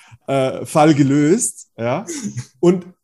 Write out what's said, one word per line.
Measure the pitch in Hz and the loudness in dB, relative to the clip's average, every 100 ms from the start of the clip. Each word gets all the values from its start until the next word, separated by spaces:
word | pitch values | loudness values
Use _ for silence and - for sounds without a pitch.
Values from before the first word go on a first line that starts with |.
| _ - - | _ -18 -4
äh, | 139 - - - | -2 -2 -4 -4
Fall | 160 156 | 4 4
gelöst", | 143 135 147 147 226 - - - - | 4 2 2 2 0 -2 -10 -20 -8
ja. | 117 151 339 302 208 123 - - | -4 -4 -8 -10 -10 -10 -14 0
Und | 175 185 - _ | 0 0 -4 _